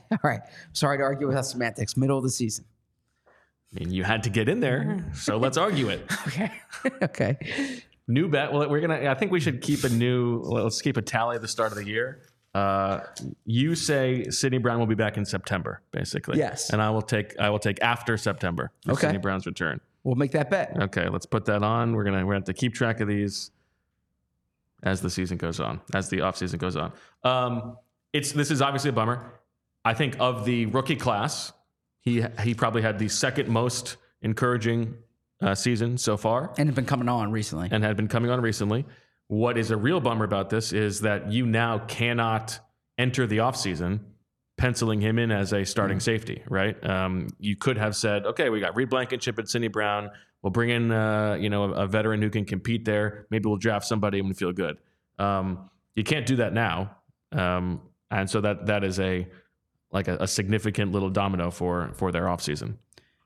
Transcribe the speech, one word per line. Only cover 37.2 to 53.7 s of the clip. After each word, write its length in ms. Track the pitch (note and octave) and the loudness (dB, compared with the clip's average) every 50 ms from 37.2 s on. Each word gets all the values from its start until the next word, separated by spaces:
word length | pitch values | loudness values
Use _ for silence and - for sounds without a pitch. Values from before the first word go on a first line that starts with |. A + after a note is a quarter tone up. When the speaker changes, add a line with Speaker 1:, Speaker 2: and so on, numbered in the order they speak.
| G#2+ G2+ | 0 0
Speaker 1:
recently. 380 | A2 A2 G2+ - - D#2 F2+ G#2 | 0 -2 -2 -2 -4 -4 -2 0
Speaker 2:
And 120 | A#2 G#2+ G#2+ | 2 2 2
had 140 | G#2+ G#2 | 2 2
been 100 | G#2 G#2+ | 0 0
coming 220 | - - A2+ A#2+ A#2+ | 0 0 0 2 2
on 80 | B2 B2+ | 2 2
recently. 440 | A#2 A2+ A2 - G2+ G#2 G#2+ B2+ D3 - - - _ _ _ _ _ | 0 0 0 0 0 0 0 0 -2 -6 -12 -20 _ _ _ _ _
What 300 | - G#2+ G#2+ A#2 A#2+ A#2 | -4 0 2 2 2 2
is 140 | A#2 G#2+ A2 | 0 0 0
a 60 | A2+ | 0
real 220 | G#2 G#2 C#3+ F#3 F3 | 2 2 2 2 2
bummer 240 | A#2 B2 A#2 A2 G#2+ | 2 2 2 2 0
about 240 | F#2+ G2+ G2 F#2+ - | 2 2 0 0 0
this 220 | G#2+ G#2+ G#2+ - F2+ | 0 -2 0 0 0
is 280 | G#2+ G#2+ G#2 G2+ G2+ | 0 0 0 0 0
that 300 | G#2+ G#2+ G2+ G2 F#2+ G2+ | 0 0 0 0 -2 -2
you 140 | G#2+ B2 B2 | -2 0 2
now 340 | A#2 A2 A2+ A#2 A#2 A2+ G#2+ | 2 2 2 2 2 0 -2
cannot 800 | A#2 - - - A#2+ A#2+ A#2+ A#2 A#2 A2+ A2 A2 A2+ - - - - _ _ _ _ _ _ | -4 -6 -2 0 0 0 2 2 2 2 0 0 -2 -6 -10 -12 -16 _ _ _ _ _ _
enter 280 | - B2+ B2+ B2+ C3 B2 | 0 0 2 2 0 0
the 120 | G#2 G#2+ | 2 2
offseason 640 | A2 A#2 C3 B2+ - - G2 E2+ D2+ F2 F2 G2+ A2 - - - _ _ _ _ _ _ _ _ | 2 2 2 0 0 -2 -2 -2 0 0 0 -2 -2 -4 -10 -18 _ _ _ _ _ _ _ _
penciling 440 | - B2+ B2 A2+ - A#2 A2 G#2+ G#2 | 0 0 0 2 2 0 2 2 2
him 160 | G#2 A2 A2+ | 2 2 2
in 140 | A#2+ A#2 A2+ | 2 2 2
as 200 | G#2+ G2+ G2 F#2 | 2 0 2 0
a 140 | G#2 G2 F#2+ | 0 0 0
starting 320 | - - A2+ G2+ G2+ G2+ | 0 0 0 0 2 0
Speaker 1:
Mm. 40 | G2 - | 0 0
Speaker 2:
safety, 400 | A#2 A2+ G#2+ - - - - - | 0 0 0 -2 -6 -10 -10 -6
right? 340 | - G2 F#2+ F#2+ G#2+ - - - | -2 0 0 0 0 -2 -4 -4
Um, 400 | G2+ F#2+ F#2 F#2 F#2 F#2 F2+ C2+ - - - | -2 0 0 0 0 -2 -2 -4 -6 -8 -4
you 160 | G2 G#2 G2 | -4 -4 -4
could 220 | - - C3+ B2 | 0 0 0 0
have 180 | G#2+ G#2+ G#2+ G#2 | 2 0 -2 0
said, 300 | - - G#2+ G#2 G#2 G2+ | 0 0 0 0 0 0
"Okay, 240 | A2 A#2 - D3+ B2 | -2 0 0 0 0
we 100 | A2 G#2+ | 2 0
got 160 | F#2+ E2+ F#2 | 0 0 0
Reed 140 | A#2+ C3 G#2+ | 0 0 2
Blankenship 500 | C3 C3 B2 - B2+ A2+ - B2 G#2+ A#2 | 0 0 0 -2 -4 -4 -4 -4 -4 -4
and 100 | G#2+ - | -4 -2
Sidney 180 | - A#2 A#2 | -2 0 0
Brown. 440 | G#2+ G2 A2 G#2+ G#2 G#2 G#2 G#2 G#2 - - - _ _ _ - | 0 0 0 0 0 0 -2 -4 -6 -12 -18 -20 _ _ _ -4
We'll 80 | G2 | 0
bring 180 | F#2 A#2 A#2 A#2+ | 2 2 2 2
in, 220 | A#2+ A#2 A#2 A2+ | 2 2 2 2
uh, 460 | A2+ A2 A2 G#2+ G#2+ G#2+ G#2+ G#2+ G2+ D#2 | 2 2 2 2 2 2 2 0 0 0
you 100 | G#2 G#2 | 0 0
know, 140 | G#2 G2+ G2+ | 0 0 0
a, 60 | G2 | 0
a 160 | - - G2+ | 0 0 0
veteran 340 | F#2+ G#2+ G#2+ G#2+ A2 G#2+ G#2 | 0 0 2 2 2 2 2
who 80 | G#2+ G#2 | 0 0
can 160 | G#2+ G#2+ G2 | 0 -2 -2
compete 400 | - G2 F#2 - A2+ A#2 A2+ A2+ | -2 -4 -4 -2 -2 -2 0 0
there. 400 | A2 G#2 G#2 G#2+ G#2 G#2+ - - - | 0 2 2 0 0 -4 -8 -6 -4
Maybe 160 | A2 A2 G2+ G#2+ | -2 0 2 2
we'll 80 | G#2 | 0
draft 280 | F#2+ A2+ A#2 | 2 2 0